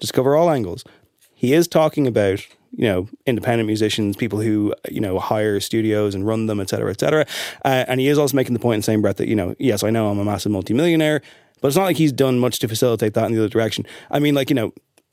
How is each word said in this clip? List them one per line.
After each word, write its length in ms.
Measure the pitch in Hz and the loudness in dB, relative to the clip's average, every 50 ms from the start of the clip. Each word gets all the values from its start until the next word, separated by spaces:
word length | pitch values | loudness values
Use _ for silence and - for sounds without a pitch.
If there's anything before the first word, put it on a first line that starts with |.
just 120 | - - | -10 -4
cover 240 | - 131 127 139 143 | 0 0 2 4 4
all 140 | 156 175 170 | 4 4 2
angles, 340 | 151 127 104 90 85 - - - - _ _ _ _ _ _ _ | 2 0 -2 -4 -8 -10 -14 -18 -20 _ _ _ _ _ _ _
he 220 | _ _ 127 123 147 | _ _ 0 2 4
is 140 | 170 165 - | 4 2 2
talking 380 | - 160 156 151 - 151 139 | 2 2 2 2 2 0 0
about, 400 | 123 107 110 104 95 95 98 - - _ _ _ _ | 2 2 2 2 2 0 -2 -4 -12 _ _ _ _
you 140 | - - 123 | -4 -2 0
know, 220 | 107 92 90 92 107 - - - | 0 0 0 -2 -6 -10 -8 -2
independent 420 | 135 117 101 87 127 120 117 110 | -2 -2 0 0 0 0 0 0
musicians, 500 | 107 107 104 110 104 - 113 107 101 101 | 0 0 0 0 0 0 0 -2 -2 -2
people 240 | - 117 104 101 107 | -2 -4 -4 -2 -2
who, 340 | 110 110 107 104 104 101 - - - - | -2 0 0 0 0 -2 -2 -4 -8 -8
you 100 | - - | -6 -4
know, 180 | 107 95 92 - | -4 -2 -2 -2
hire 420 | - - 113 107 107 107 101 101 | -2 -2 0 0 0 0 0 -2
studios 540 | - - 113 113 110 110 107 104 104 101 98 | -2 -2 -2 -2 0 0 0 0 0 0 -2
and 120 | 95 98 | -2 -2
run 200 | 107 110 113 110 | -2 -2 -2 -2
them, 140 | 110 107 101 | -2 -4 -4
et 80 | 95 - | -4 -4
cetera, 220 | - 110 110 98 | -4 -4 -2 -4
et 100 | 98 - | -4 -2
cetera. 240 | 147 147 156 156 - - - - - - - - - | 0 2 2 2 0 0 -4 -10 -10 -10 -8 -6 -2
Uh, 200 | 139 135 127 - - | -2 0 0 -2 -2
and 120 | 127 131 | 0 0
he 80 | 131 143 | 2 2
is 100 | 147 151 | 2 2
also 180 | 147 131 135 | 2 2 2
making 160 | 135 123 - | 0 0 0
the 80 | 120 113 | -2 -2
point 140 | - 120 113 | 0 0 0
in 60 | 110 | 0
the 40 | - | 0
same 160 | 113 110 107 | 0 0 2
breath 160 | 104 101 98 | 2 0 0
that, 120 | - - - | -2 -2 -2
you 60 | 113 | -2
know, 200 | 107 87 92 - - | -2 -2 -4 -4 -2
"Yes, 240 | 135 127 104 104 | 0 0 0 0
I 60 | 110 107 | 0 0
know 200 | 113 113 110 104 | 0 0 0 0
I'm 80 | 104 101 | -2 -2
a 60 | 101 | -2
massive 280 | 104 101 95 - 104 | -2 -4 -4 -2 -2
multimillionaire," 720 | 104 95 92 - 110 131 170 175 165 160 156 151 151 139 - - - - _ _ _ _ | -2 -2 -2 -2 0 0 2 2 2 2 2 2 0 -2 -4 -10 -20 -20 _ _ _ _
but 80 | - 143 | -2 0
it's 80 | 139 | 2
not 80 | 185 196 | 2 2
like 120 | 185 170 | 2 2
he's 160 | 139 160 147 | 2 2 2
done 260 | 123 120 135 135 123 123 | 2 2 2 2 4 2
much 200 | 123 123 - - | 2 0 0 -2
to 100 | - 104 | -4 -4
facilitate 460 | 110 - 131 123 113 107 113 107 - | -2 0 2 2 2 2 0 0 0
that 120 | 117 110 | 0 0
in 60 | 98 | 0
the 60 | 113 110 | 0 0
other 100 | 110 101 | 0 0
direction. 380 | - 113 113 110 - - 110 - - - - - | 0 0 0 0 -2 -6 -8 -10 -12 -20 -8 -4
I 80 | - 147 | -2 0
mean, 160 | 147 147 143 | 2 2 2
like, 160 | 139 127 - | 2 2 0
you 40 | 143 | 0
know, 200 | 123 107 - - - _ _ _ _ _ _ | 0 0 -2 -6 -10 _ _ _ _ _ _